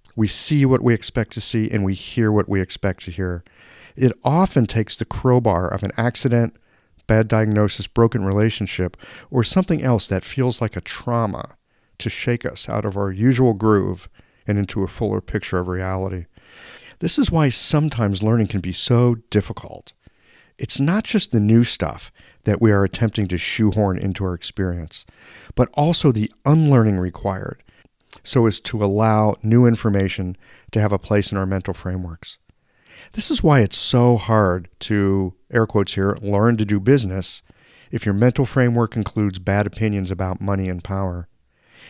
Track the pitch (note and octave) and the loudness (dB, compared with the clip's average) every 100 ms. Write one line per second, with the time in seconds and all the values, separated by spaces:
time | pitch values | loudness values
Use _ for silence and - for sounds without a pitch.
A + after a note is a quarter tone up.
0 | _ - G#2+ - - D3+ C3+ B2+ B2 A2+ | _ -4 -2 -2 0 2 4 4 2 0
1 | - - A2+ - - A#2 A2 G#2 G2 F#2+ | -2 -4 -4 -6 -4 -2 -2 0 -2 -4
2 | - - A2 G#2+ F#2+ G2 F#2 - G2 F#2 | -6 0 2 2 2 0 -2 -4 -4 -4
3 | - E2+ F#2 F2 - _ - - - - | -8 -6 -6 -6 -12 _ -20 -20 -20 0
4 | B2+ - - D#3 F#3 - A2+ A2+ A2 - | 0 2 0 2 2 2 0 0 -4 -6
5 | - - C3 B2 A2+ F2 F2+ G2 G2 - | -8 -4 2 2 2 0 -2 -4 -6 -2
6 | A#2 - C3 A#2+ A2+ - _ _ _ _ | -2 -2 0 2 0 -4 _ _ _ _
7 | - A2 A2 A2 G#2+ G#2 G#2 - - - | 0 2 2 2 2 2 2 -2 -4 2
8 | A#2 A#2 F#2+ G2 A2 - G2+ - F2+ - | 2 2 0 2 0 0 -6 -4 -6 -6
9 | - - - C3+ A2+ - F#3 D#3+ C3 A#2 | -18 -20 -4 -2 0 0 0 -2 0 0
10 | - F#2+ - - B2+ A#2 A2 - - - | 0 -4 -4 -4 -4 -2 -6 -6 -10 -12
11 | - A#2 A2+ D#2 - - _ _ _ - | -4 -2 -2 -6 -12 -18 _ _ _ -12
12 | - - - A#2+ - - - A2 G#2+ F#2+ | -10 -6 -4 -4 -4 -8 -6 -6 -4 -4
13 | G2+ F#2+ A#2 B2 B2+ G#2 A2 G#2 G2 F#2 | -4 0 2 4 2 2 2 2 2 -6
14 | - - _ _ - G2+ G2+ - F#2+ - | -12 -20 _ _ -4 -2 -2 -4 -6 -4
15 | G#2+ G2+ - G#2+ - F#2 F2+ F2+ F#2 F#2+ | -4 -4 -4 -8 -4 -4 -4 -4 -4 -4
16 | F#2+ F#2 E2+ _ _ - - - - - | -6 -8 -12 _ _ -20 -20 -20 -20 -8
17 | E3+ - B3+ E3 D3 A#2 - D#3 D3+ A#2+ | -4 -2 0 2 2 0 0 0 0 0
18 | G#2+ G2 G#2+ A#2 G#2+ G2+ F2+ F#2 - A#2+ | -2 0 2 2 2 -2 -4 -6 0 4
19 | B2 A#2 - G#2 - - - - - _ | 4 2 0 0 0 -6 -14 -18 -20 _
20 | _ _ _ _ _ _ - - C#3 F#3+ | _ _ _ _ _ _ -6 -2 0 0
21 | - A3 - A#2 G#2 A2+ B2 - E2+ - | 0 -2 0 2 6 6 4 0 -6 -8
22 | - _ _ _ - G2+ A2+ G2+ G2 - | -16 _ _ _ -2 2 4 4 2 0
23 | A2+ - G2 F2+ - - G#2+ G2 G2+ F#2 | -2 -2 -2 -4 -4 0 0 2 0 0
24 | G2 F2+ F#2+ F2 - - F#2 F2 D#2+ - | -4 -4 -4 -6 -8 -6 -4 -4 -10 -14
25 | - _ - - - - B2 - D3 E3+ | -20 _ -20 -20 -10 -2 -2 0 0 2
26 | D3+ A2+ G#2+ - - D#3 D#3 C3+ A2 G2 | 2 2 -2 -4 2 4 6 6 4 2
27 | F2+ F2 G2+ F#2+ G2 - _ _ _ _ | -2 -4 -6 -6 -8 -12 _ _ _ _
28 | _ - - - A2+ G2+ - A2+ G#2 G2 | _ -20 -4 2 2 0 -6 -2 0 2
29 | A2 G#2+ G#2+ - G#2+ A#2 B2 A2+ A2+ G2+ | 2 4 2 0 2 4 6 4 0 0
30 | F#2+ - F#2 F2+ _ - - A2+ G#2 G2 | 0 -2 -6 -8 _ -20 -6 0 0 0
31 | - G#2 G2+ G2+ F#2+ G2 F#2 F#2 - F#2 | 0 0 0 -2 -2 -4 -4 -8 -6 -8
32 | F2 E2 - - _ _ _ _ _ - | -8 -12 -18 -20 _ _ _ _ _ -20
33 | - - - D4+ D#3+ C#3+ G2+ - - B2+ | -14 -6 -4 0 4 4 4 0 0 2
34 | A#2+ A#2+ - A2 G2 F2+ F2 _ - G#2 | 4 2 2 2 2 0 -6 _ -4 0
35 | G2 G2 F#2+ - _ B2 A2+ A2 G2 - | 2 0 -2 -6 _ 0 0 0 0 0
36 | G2 G2+ G2+ G2+ A2 A#2 G#2 G2+ G2 C#3 | -2 -2 -2 2 2 2 0 0 2 2
37 | G#2 F#2+ F#2 - - _ _ _ _ A2+ | 2 -6 -8 -12 -18 _ _ _ _ -6
38 | - G2 A#2+ B2 C3 - B2 A#2 A2+ A#2 | -2 2 2 2 0 2 2 2 0 -2
39 | G#2 - G#2 F#2 F#2 G2+ G2+ - A2 G#2 | -4 0 -2 -2 -2 -2 -2 -2 -2 -2
40 | F#2 F#2 F#2 F#2 G2 G2 F#2+ F2+ - F#2+ | -4 -4 -6 -4 -4 -2 -4 -6 -8 -6
41 | F#2+ F2 F2 _ _ _ _ _ - | -6 -6 -12 _ _ _ _ _ -12